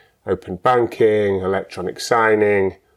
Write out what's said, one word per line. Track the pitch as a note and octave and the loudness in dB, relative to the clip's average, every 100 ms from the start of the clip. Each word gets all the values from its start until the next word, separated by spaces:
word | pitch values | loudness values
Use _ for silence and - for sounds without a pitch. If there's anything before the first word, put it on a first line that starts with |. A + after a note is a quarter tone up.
| _ _ - | _ _ -6
open | F#2 - F2+ | -6 -6 -4
banking, | B2+ B2 A#2 - A2 G#2+ G2+ F#2+ | 0 2 0 0 2 2 0 -2
electronic | F#2 F#2+ - - F2+ - | -2 -4 -6 -10 -10 -8
signing, | - A#2 A2 G#2+ G#2 G2+ F#2+ - _ | -2 0 2 2 2 2 0 -4 _